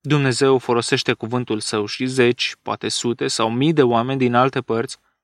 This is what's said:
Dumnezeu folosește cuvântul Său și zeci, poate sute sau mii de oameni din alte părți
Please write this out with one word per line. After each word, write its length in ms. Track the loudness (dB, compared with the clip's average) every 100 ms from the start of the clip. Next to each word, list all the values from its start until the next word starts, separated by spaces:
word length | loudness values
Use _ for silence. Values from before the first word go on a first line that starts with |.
Dumnezeu 560 | -2 0 2 2 4 2
folosește 560 | 2 -2 0 -2 0
cuvântul 460 | -4 -4 -4 -4 -6
Său 260 | -4 -4 -4
și 200 | -4 -2
zeci, 500 | 2 2 2 -4 -6
poate 260 | -10 -6 -4
sute 400 | -4 -4 -2 -4
sau 220 | -2 -2
mii 240 | 0 2
de 100 | 4
oameni 360 | 4 2 0 0
din 140 | 2
alte 280 | 2 2 0
părți 360 | -2 -2 -4 -10 _ _